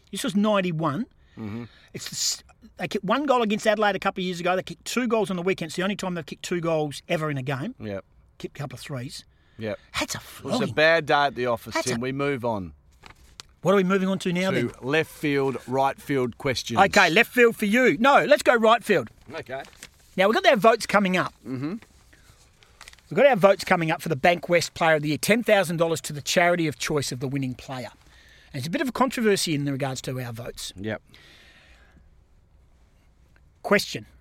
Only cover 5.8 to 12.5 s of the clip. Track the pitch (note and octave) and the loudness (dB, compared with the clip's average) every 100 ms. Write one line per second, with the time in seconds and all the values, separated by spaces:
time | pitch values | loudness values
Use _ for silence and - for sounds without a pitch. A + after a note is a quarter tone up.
5.8 | F#3+ G3+ F#3+ F3 D#3 - - F3+ E3 D#3+ | -4 -4 -6 -8 -10 -12 -6 -4 -2 -2
6.8 | D3+ C#3 - E3+ D#3 C#3 C3 C3 F#3 - | -4 -8 -6 -4 -2 -4 -6 -6 -8 -10
7.8 | G#2+ G2 - _ _ - - - C#3 B2 | -10 -10 -12 _ _ -16 -14 -12 -14 -14
8.8 | - C3+ B2+ - - _ _ - G#2+ G2 | -12 -10 -10 -14 -20 _ _ -10 -8 -8
9.8 | _ - D4 - - - - A3+ G#3 A#2 | _ -8 -6 -8 -14 -14 -6 -4 -2 2
10.8 | D#3 E3 D3 D3 C#3+ A#2 B2 A2+ - D#3+ | 4 4 2 2 0 -2 -4 -4 -4 -6
11.8 | B2+ A#2+ B2+ C3+ C#3+ C3+ A#2+ | -4 -4 -4 -4 -4 -2 -4